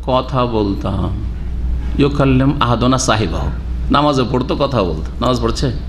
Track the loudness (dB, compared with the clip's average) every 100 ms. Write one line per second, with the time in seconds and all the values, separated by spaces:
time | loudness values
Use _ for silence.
0 | 0 -2 0 -2 0 0 0 0 -2 -2
1 | -2 -2 -4 -4 -4 -4 -2 -2 -2 2
2 | 2 4 4 4 4 2 2 2 2 2
3 | 2 0 0 -2 -2 -4 -6 -4 0 2
4 | 2 2 0 0 -2 -2 0 0 0 -2
5 | -6 -2 0 0 0 0 -2 -2